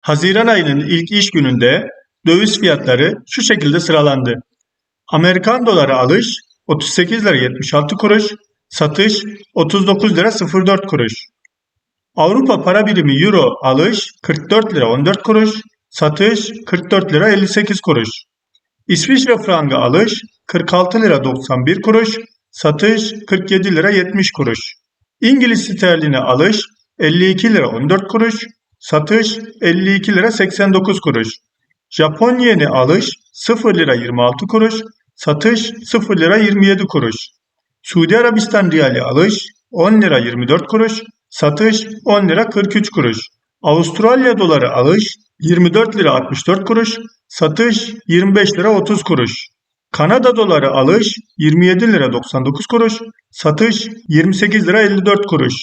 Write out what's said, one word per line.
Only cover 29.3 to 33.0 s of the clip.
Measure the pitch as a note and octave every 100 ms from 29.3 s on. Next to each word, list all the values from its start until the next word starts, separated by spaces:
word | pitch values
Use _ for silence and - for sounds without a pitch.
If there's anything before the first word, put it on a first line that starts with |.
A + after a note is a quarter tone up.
| - - -
elli | F#3 E3+ F#3+
iki | G3 G3
lira | F#3+ G#3+
seksen | A3+ F#3+ F#3+ G3
dokuz | F#3+ F#3+ F#3+
kuruş. | - B2 A2+ - _ _ _ _ _
Japon | - D#3 D3+ A#3 B3+
yeni | B3 G3 D3
alış | B2+ C3 F#3